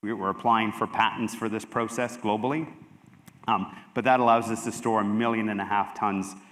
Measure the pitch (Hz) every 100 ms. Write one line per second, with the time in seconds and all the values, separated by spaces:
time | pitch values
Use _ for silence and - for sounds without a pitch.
0 | 104 107 95 92 120 113 107 - 107 -
1 | 113 - 110 - 113 107 113 120 113 -
2 | 120 - 104 107 123 156 156 - - -
3 | - - - - - 101 98 - - 123
4 | 120 127 120 117 110 110 117 - 117 110
5 | 101 107 117 110 107 101 101 104 95 -
6 | 104 98 92 - -